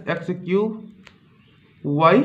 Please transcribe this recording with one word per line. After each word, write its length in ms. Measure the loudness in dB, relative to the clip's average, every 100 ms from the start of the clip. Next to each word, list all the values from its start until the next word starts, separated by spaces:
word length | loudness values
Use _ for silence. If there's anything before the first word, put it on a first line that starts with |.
| -6
x 220 | -6 -6
क्यूब 500 | -8 -2 0 0 -6 -14 -20 -20 _ _ _ _ _ _ _
वाई 380 | -6 2 4 4